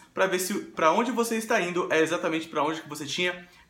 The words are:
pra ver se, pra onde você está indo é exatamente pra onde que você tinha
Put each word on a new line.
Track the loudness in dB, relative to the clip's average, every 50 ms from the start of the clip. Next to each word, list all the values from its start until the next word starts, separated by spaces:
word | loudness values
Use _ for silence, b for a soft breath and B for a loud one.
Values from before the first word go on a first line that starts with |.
| B B
pra | B 0 2
ver | 2 2 0
se, | 0 -2 -4
pra | -4 -6 -6 -2 2 4 4
onde | 4 4 2 2
você | 0 0 0 0 -2
está | -2 0 0 0 0
indo | 0 0 0 -2 0 2
é | 2 2
exatamente | 4 2 2 0 0 -2 -2 -2 -4 -4
pra | -2 0
onde | 0 0 -2 -4
que | -8 -10
você | -10 -10 -8
tinha | -6 -4 -2 -2 -2 -2 -6 -10 B B B B